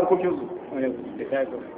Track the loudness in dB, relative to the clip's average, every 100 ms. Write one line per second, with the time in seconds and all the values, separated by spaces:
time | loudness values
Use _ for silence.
0 | 8 6 4 0 -4 -8 -6 -2 -2 -2
1 | -6 -6 -2 0 0 -4 -10